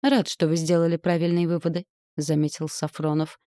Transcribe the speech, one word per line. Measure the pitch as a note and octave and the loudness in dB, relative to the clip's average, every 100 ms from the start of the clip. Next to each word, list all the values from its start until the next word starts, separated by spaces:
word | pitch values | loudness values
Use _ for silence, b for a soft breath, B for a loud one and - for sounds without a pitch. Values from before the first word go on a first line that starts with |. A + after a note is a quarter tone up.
«Рад, | C4+ C#4 F3 | 4 2 0
что | - D#3+ | 0 0
вы | E3 | 0
сделали | D#3+ F3 E3 E3+ | 2 2 2 0
правильные | F3+ F3 E3+ E3+ E3+ | 0 0 2 0 0
выводы», — | E3+ E3+ F3 F3+ _ _ - | 0 -2 -4 -8 _ _ -8
заметил | D3 D3+ D3+ - D#3 | -2 0 0 -2 -8
Сафронов. | - D3+ - D#3 D3+ D#3 - | -6 -8 -4 -2 -2 -2 -8